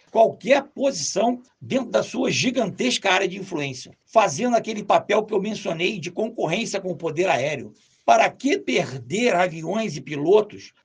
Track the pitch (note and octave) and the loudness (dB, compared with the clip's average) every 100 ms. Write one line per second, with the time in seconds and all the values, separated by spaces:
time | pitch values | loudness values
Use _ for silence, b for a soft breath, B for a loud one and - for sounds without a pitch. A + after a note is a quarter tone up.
0 | b A3 A3 - G3 C#4 C#4 - C4+ F3+ | b 4 4 2 2 2 2 -2 -2 -2
1 | C#3 F3+ A3+ B3 B B A#2 B3 A#3 - | -4 0 0 0 B B -4 -4 0 -2
2 | - A3+ B3+ B2+ G3+ B3+ G3+ - B3 B3 | -2 -2 -2 0 0 0 -2 -2 -2 0
3 | G3 F#3 F#3+ G3 F#3+ E3+ C#3+ B2 - - | 0 2 0 -4 -8 -6 -6 -8 -16 -20
4 | _ - G3 C#3+ B3 A#3 A3 G#3+ - F3 | _ 4 4 2 0 0 0 -4 2 2
5 | E3+ G#3 G#3+ G#3+ G#3 G3+ G3 D#3+ F#3 G#3+ | 4 0 0 -2 -2 -4 -6 -2 -2 -4
6 | E3+ G3 A3+ - D#3+ F#3+ A3 G3 F3+ D#3 | -6 -4 -6 -2 -2 -2 -4 -6 -6 -6
7 | E3 C#3+ F#3 C3+ C#3 C#3 G#2+ - b b | -4 -2 0 0 0 -4 -10 -18 b b
8 | - A3+ G3+ - C4+ G4+ - A3+ C#3+ C3 | 4 6 4 0 -2 0 0 -2 -2 -6
9 | A#2+ F#3+ A#3+ F3 F3+ D#3+ D#3+ G#3+ A3 D3 | -6 0 2 2 0 -2 -6 -4 -4 -8
10 | C3 D3 D#3 G#3+ G#3 F#2+ - _ | -8 -2 4 4 4 -6 -20 _